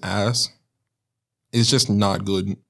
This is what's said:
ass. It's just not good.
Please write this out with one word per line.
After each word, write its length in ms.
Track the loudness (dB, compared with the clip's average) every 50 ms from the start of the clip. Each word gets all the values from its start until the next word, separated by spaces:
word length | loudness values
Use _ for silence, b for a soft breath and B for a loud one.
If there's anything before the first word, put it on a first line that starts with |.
ass. 480 | -4 -4 -2 0 0 0 0 -2 -4 -4 -8 _ _ _ _ _ _ _ _ _ _ _ _ _ _ _ _ _ _ _
It's 180 | 0 0 2 2
just 180 | 2 2 2 2
not 360 | 2 2 2 2 0 -2 -2
good. 300 | -2 -2 -2 -2 -4 -6 -8 _ _